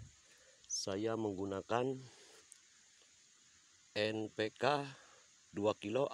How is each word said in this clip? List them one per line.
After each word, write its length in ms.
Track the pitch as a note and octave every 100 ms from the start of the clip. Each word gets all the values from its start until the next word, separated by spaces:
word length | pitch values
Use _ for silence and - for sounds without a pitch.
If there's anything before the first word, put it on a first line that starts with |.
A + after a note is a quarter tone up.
| - - - - - - -
saya 480 | - - G2 A2
menggunakan 800 | A2 G#2+ F#2+ G2 F#2+ - A#2 C3 C3 B2+ - - - - - - - - - - - - - - - - - -
N 240 | G#2+ G#2+ A2 G#2+
P 160 | - G#2+ -
K 260 | B2 C#3+ C#3 C3+ - - - - -
dua 240 | - G#2 G2+
kilo, 320 | G#2 B2 C#3